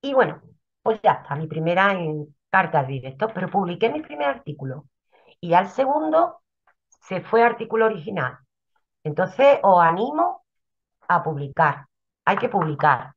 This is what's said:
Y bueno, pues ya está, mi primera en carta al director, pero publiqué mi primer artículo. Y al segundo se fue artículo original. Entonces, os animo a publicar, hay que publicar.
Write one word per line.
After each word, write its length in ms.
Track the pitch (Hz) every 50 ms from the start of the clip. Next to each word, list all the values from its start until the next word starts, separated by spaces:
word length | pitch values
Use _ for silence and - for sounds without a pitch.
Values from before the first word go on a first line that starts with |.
Y 120 | - 277 269
bueno, 260 | 262 226 156 - - _ - _ _ _ _ _ _
pues 180 | _ 220 220 214 -
ya 100 | 202 147 -
está, 140 | - - 143
mi 100 | 147 160
primera 480 | 151 - 160 160 165 175 185 196 202 196
en 420 | 185 170 156 156 151 147 - _ _ _ _
carta 300 | - 190 185 160 - 151
al 80 | 135
director, 440 | 131 139 131 123 131 135 - 214 220 -
pero 160 | 185 185 170
publiqué 400 | - 196 190 175 175 175 226 233
mi 120 | 285 311
primer 260 | 311 - 302 294 294
artículo. 600 | 285 269 247 _ 151 143 135 135 131 131 151 - _ _ _ _ _ _ _ _ _ _ _
Y 140 | - 175 165
al 160 | 175 196 196
segundo 720 | - - 269 262 285 311 311 311 311 320 349 349 - - _ _ _ _ _ _ _ _ _ _ _ _ _
se 140 | - 185 180
fue 220 | 170 - - 226 233
artículo 420 | 240 226 226 226 220 226 220 226
original. 540 | 220 202 175 147 214 196 175 135 127 - - _ _ _ _ _ _ _ _ _ _ _ _ _
Entonces, 540 | 156 147 - 185 185 - - 269 277 277 - -
os 180 | 202 185 175
animo 640 | 170 165 170 185 226 269 285 311 339 359 762 - _ _ _ _ _ _ _ _ _ _ _ _ _
a 160 | - 175 170 -
publicar, 600 | 160 156 139 143 139 - - 160 147 139 - - _ _ _ _ _ _ _ _
hay 120 | - 196
que 120 | 196 233 240
publicar. 640 | - 202 160 156 147 139 - 151 135 120 - - -